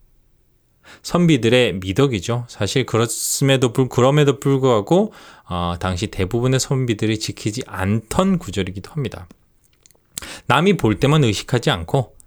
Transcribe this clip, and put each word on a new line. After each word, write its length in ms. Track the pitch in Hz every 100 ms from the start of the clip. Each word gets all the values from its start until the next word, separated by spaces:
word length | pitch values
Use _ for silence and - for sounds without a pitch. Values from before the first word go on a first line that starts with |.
| _ _ _ _ _ _ _ _ - - -
선비들의 680 | 175 175 143 113 127 117 92
미덕이죠. 680 | 92 95 139 113 101 120 120
사실 360 | - 101 135 117
그렇음에도 840 | 110 - - - - 139 135 123
불-, 160 | 117 127
그럼에도 540 | - 127 151 143 135
불구하고, 720 | 139 135 131 113 98 170 214 - - - -
어, 300 | 90 87 85
당시 280 | 92 92 107
대부분의 520 | - 92 120 127 131
선비들이 600 | - 131 123 107 110 110
지키지 440 | - - - 110 -
않던 760 | 95 95 110 - - 190 180
구절이기도 520 | 98 98 92 95 -
합니다. 360 | 156 120 85 85 - _ _ _ _ _ _ _ - - - -
남이 280 | 123 185 185
볼 240 | 113 104
때만 240 | 131 156
의식하지 460 | 123 98 - 120 156
않고 460 | 113 82 139 120 -